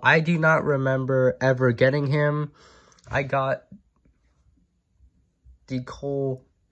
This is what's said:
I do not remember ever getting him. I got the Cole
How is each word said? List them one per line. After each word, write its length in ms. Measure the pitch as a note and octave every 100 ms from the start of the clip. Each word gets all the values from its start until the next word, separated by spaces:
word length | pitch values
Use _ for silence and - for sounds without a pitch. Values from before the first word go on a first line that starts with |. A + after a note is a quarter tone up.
I 160 | - D#3+
do 180 | D#3 E3
not 280 | D#3+ D#3 D3
remember 720 | C#3 C3+ C3 C3 C3 B2+ -
ever 320 | C3 B2+ B2+
getting 360 | A#2 C3 D3 C#3+
him. 440 | D3 D3 D3 D3 - - - _ _ -
I 140 | B2+
got 400 | C#3 C#3 C3+ B2+ - - _ _ _ _ _ _ _ _ _ _ _ _ _ _ _ _ - - -
the 140 | B2+
Cole 600 | B2+ - C#3+ C#3 C3+ C3 _ _ _